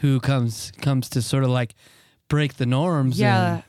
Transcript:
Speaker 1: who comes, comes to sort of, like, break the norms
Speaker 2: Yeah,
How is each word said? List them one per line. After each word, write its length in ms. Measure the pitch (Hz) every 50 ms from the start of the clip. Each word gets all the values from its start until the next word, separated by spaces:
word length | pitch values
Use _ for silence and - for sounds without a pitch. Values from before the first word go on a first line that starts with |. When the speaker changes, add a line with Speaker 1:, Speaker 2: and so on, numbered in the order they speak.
Speaker 1:
who 180 | - 143 135 127
comes, 540 | - - 139 131 120 117 110 - - - - -
comes 280 | - 143 139 131 123 -
to 120 | - 131 113
sort 220 | - - 135 135
of, 60 | 127
like, 260 | 127 127 123 113 - _ _ - _ _ _ _ _ _ _
break 280 | _ - 147 147 143 -
the 100 | - 135
norms 540 | 120 127 131 156 180 175 151 135 131 123 170
Speaker 2:
Yeah, 420 | 208 208 196 185 185 175 170 165 -